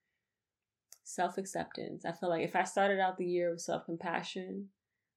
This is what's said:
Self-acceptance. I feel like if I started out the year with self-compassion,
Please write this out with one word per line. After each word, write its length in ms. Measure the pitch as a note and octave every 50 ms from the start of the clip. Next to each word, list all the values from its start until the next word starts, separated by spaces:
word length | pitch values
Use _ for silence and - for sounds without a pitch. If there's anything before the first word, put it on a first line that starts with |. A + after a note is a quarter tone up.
| _ _ _ _ _ _ _ _ _ _ _ _ _ _ _ _ _ - - - - -
Self-acceptance. 920 | - G3+ F3+ G3 F#3+ G3 F#3+ - - E3+ E3+ - - - - - - - -
I 60 | E3+
feel 180 | E3 - F#3 F3
like 140 | E3 E3 D#3
if 120 | F3 -
I 80 | F3+ F#3
started 340 | F#3 - G3+ G3 G3+ G3 F#3+
out 180 | F#3+ F#3 F#3
the 80 | F#3+ F3+
year 240 | F3 F3 F3 F3 E3+
with 120 | E3+ F3
self-compassion, 1040 | - - - - - - E3 E3+ - E3+ E3+ E3+ E3+ - - F#3+ F#3 F#3+ F#3+ G3 G3+ - _ _ _ _ _ _ _ _ _